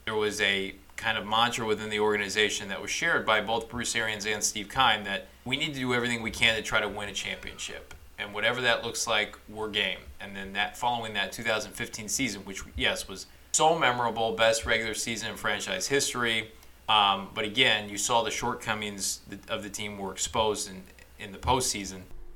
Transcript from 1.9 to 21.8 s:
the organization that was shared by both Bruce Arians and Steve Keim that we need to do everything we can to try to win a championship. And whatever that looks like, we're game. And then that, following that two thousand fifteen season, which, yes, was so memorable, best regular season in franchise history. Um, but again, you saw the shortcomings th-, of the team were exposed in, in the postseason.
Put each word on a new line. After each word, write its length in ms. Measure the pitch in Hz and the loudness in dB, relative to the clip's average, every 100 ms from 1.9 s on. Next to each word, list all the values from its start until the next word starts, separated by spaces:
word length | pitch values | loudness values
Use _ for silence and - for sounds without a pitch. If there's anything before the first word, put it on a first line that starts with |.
the 80 | 107 | 2
organization 680 | 107 104 101 104 104 - 101 | 4 2 2 2 2 2 -4
that 120 | 90 | -6
was 120 | - | -4
shared 340 | - 160 139 107 | -2 2 2 4
by 140 | 107 | 2
both 280 | 98 113 110 | 2 -2 -4
Bruce 280 | 120 113 120 | -6 -2 0
Arians 300 | 110 104 104 | 0 -2 -2
and 180 | 104 | -2
Steve 240 | - 110 98 | -2 -4 -4
Keim 340 | 135 123 107 | 2 4 4
that 220 | 101 98 - - | 0 -4 -6 -12
we 120 | 123 135 | -4 -2
need 180 | 160 | -2
to 60 | 135 | -2
do 120 | 127 | 0
everything 300 | 120 120 117 | 2 0 -2
we 80 | 110 | -4
can 240 | - 117 | 2 2
to 80 | 110 | 2
try 180 | 107 110 | 2 0
to 80 | 104 | 0
win 200 | 101 101 | -4 -6
a 40 | |
championship. 840 | 95 101 95 98 95 - - - - - - | -6 -6 -8 -10 -10 -10 -10 -14 -18 -14 -10
And 160 | 104 | -8
whatever 280 | 104 110 123 | 0 0 2
that 240 | 123 113 | 2 2
looks 240 | 117 110 - | 0 -4 0
like, 280 | 107 101 - - | 0 0 -6 -12
we're 220 | 107 107 | -8 -4
game. 280 | 104 95 90 - - | 0 0 -2 -10 -14
And 160 | 101 98 | -12 -10
then 160 | 98 | -6
that, 260 | 98 104 - | -2 -2 0
following 360 | 123 120 113 | -2 -2 -2
that 180 | 104 98 | -4 -4
two 100 | - | -2
thousand 300 | 113 110 107 | -2 0 -2
fifteen 360 | - 117 - 107 | -8 -10 -8 -4
season, 340 | - 127 101 | -2 -2 -4
which, 200 | 95 95 - - | -8 -10 -10 -2
yes, 320 | 113 95 - | 0 0 -4
was 180 | 95 - - - | -10 -14 -18 -2
so 260 | - 156 165 | 4 4 6
memorable, 540 | 127 123 117 113 113 | 4 4 0 2 0
best 340 | 113 113 - 120 | 4 4 4 2
regular 260 | 113 113 | 0 0
season 380 | 104 120 110 104 | -4 -4 -4 -6
in 60 | 95 | -4
franchise 520 | 117 - 101 95 - | -2 -2 -2 -2 2
history. 640 | 139 139 123 117 113 107 - - - - | 2 2 0 0 0 -2 -12 -20 -8 4
Um, 400 | 110 101 98 95 | 6 6 4 -2
but 140 | 110 - | -4 0
again, 420 | 110 127 107 104 | 4 6 4 0
you 80 | 101 | -2
saw 260 | 123 120 | 2 4
the 80 | 107 | 2
shortcomings 880 | - 123 120 117 107 107 98 92 - - | 0 -2 -2 -2 -2 -2 -4 -4 -4 -10
th-, 100 | 98 - | -12 -6
of 140 | 107 | -6
the 80 | 101 | -6
team 260 | 95 104 101 | -8 -8 -6
were 160 | 95 | -6
exposed 560 | 92 - 120 110 101 98 | -4 -2 2 2 2 -4
in, 140 | 92 - - - - | -10 -14 -20 -20 -14
in 140 | 107 | -12
the 60 | 95 | -4
postseason. 640 | 123 127 127 104 | 2 2 2 -2